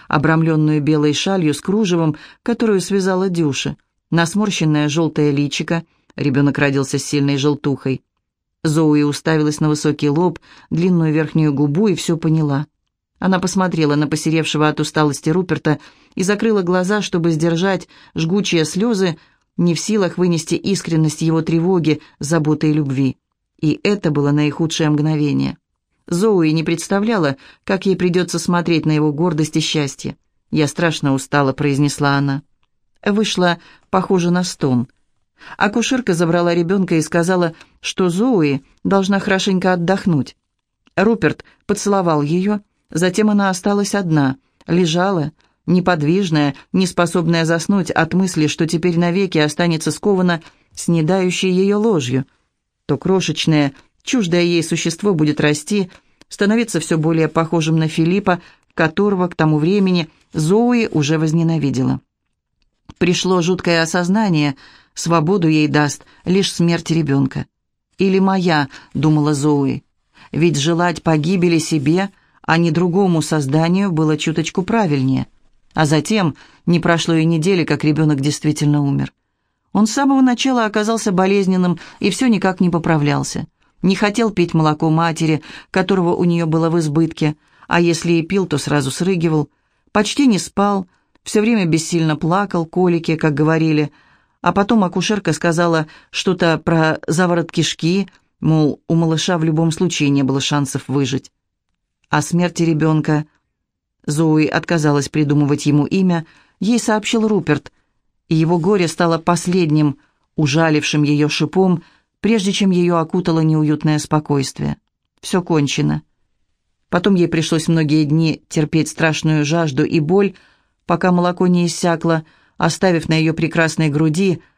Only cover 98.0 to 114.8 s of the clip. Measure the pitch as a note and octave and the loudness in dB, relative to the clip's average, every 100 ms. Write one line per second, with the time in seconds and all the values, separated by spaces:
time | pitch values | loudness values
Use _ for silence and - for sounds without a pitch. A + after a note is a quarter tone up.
98 | F#3+ _ _ _ D3+ D#3 D3+ - _ E3 | -4 _ _ _ 0 2 2 0 _ 0
99 | E3 D#3+ - F3 D#3+ D#3 E3 D#3 F3+ - | 0 0 0 0 0 0 0 0 -2 0
100 | D3 C#3 C3 C3+ - D3 C#3 C3+ - C3 | 0 2 0 -2 -2 -2 -2 -6 -4 -2
101 | C3+ C3+ - _ _ _ _ _ _ _ | -2 -4 -8 _ _ _ _ _ _ _
102 | _ D3+ C#3+ E3+ F3 E3+ E3 D#3 D#3+ D#3 | _ -4 0 0 -2 0 0 2 2 2
103 | D3+ D3+ D3+ _ _ _ _ _ _ _ | 0 -2 -2 _ _ _ _ _ _ _
104 | - D3 D#3+ D#3 D3+ - D#3 E3+ D3+ C#3+ | -6 0 2 2 2 -2 -2 0 2 0
105 | C#3 D3+ D3 D3 C#3+ D3 D3 D3 C#3+ F#3+ | 0 -2 0 2 2 0 2 2 2 0
106 | F#3 E3+ D#3+ _ _ _ F#3+ A#3+ A3+ G#3+ | 0 0 -4 _ _ _ 0 0 0 -2
107 | G#3 A#3 A3 G#3 D3+ C#3+ - _ _ _ | 0 0 2 0 0 -2 -2 _ _ _
108 | _ _ _ D#3+ D#3+ F3 E3+ G#3 E3+ - | _ _ _ 0 2 0 2 0 0 0
109 | F3 E3 E3 F3 F3+ F#3 E3 D3+ D3+ C3+ | 0 0 0 -2 0 0 2 2 2 -2
110 | _ _ _ - D3+ D3 E3 D3+ D3 D#3 | _ _ _ -4 0 2 2 2 0 0
111 | D3 D3 D3 - D3+ F#3 F#3+ F3 - _ | 2 2 0 0 -2 2 2 0 -4 _
112 | _ _ G3+ A3+ F#3+ G3 G3 F3+ F3 F3 | _ _ 0 0 0 0 0 2 2 0
113 | D#3+ F3+ F3+ E3 D#3+ D#3 D3+ D3+ D#3 D3+ | 0 -2 0 0 2 2 2 0 0 0
114 | - D3+ D3+ C#3+ C3+ - D3 C#3+ | 0 -2 0 -2 -2 -6 -6 -6